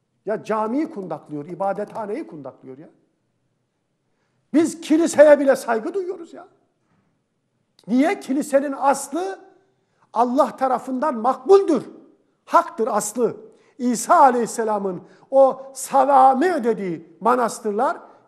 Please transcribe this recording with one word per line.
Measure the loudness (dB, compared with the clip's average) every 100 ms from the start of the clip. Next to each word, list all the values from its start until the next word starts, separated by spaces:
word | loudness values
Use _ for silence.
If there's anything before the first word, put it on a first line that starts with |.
| _ _ -8
Ya | -6
camiyi | -4 -4 -4 -4 -6
kundaklıyor, | -10 -12 -12 -12 -14 -12
ibadethaneyi | -6 -6 -4 -8 -10 -10 -10 -12
kundaklıyor | -16 -18 -18 -20 -20
ya. | -20 _ _ _ _ _ _ _ _ _ _ _ _ _ _ _ _
Biz | 0 0 -4
kiliseye | -2 0 2 6 6 6
bile | 4 0
saygı | -2 -4 -4
duyuyoruz | -8 -8 -10 -16
ya. | -20 -20 _ _ _ _ _ _ _ _ _ _ _ _ _ -2
Niye? | 0 0 -2
Kilisenin | -4 -6 0 -2 -2 -2
aslı | 0 -2 -4 -8 -8 -10 -18 _ _ _ _ _ _
Allah | -2 0 0 0 -2
tarafından | -2 -2 -6 -6 -4 -2
makbuldür. | -2 -2 4 4 6 -2 -4 -16 -20 _ _ _
Haktır | 0 2 2 -4 -4
aslı. | -2 -4 -2 -2 -4 -16 _ _ -6
İsa | -4 -2 4 6
Aleyhisselam'ın | 6 4 -2 -4 -4 -4 -4 -8 -14 _ _
o | 4 4 2 -12
savami | -16 -2 2 4 6 6 4 0 0
dediği | -2 -4 -6 -8 -14 -4
manastırlar, | 0 0 -2 -4 -6 -2 -4 -4 -14 _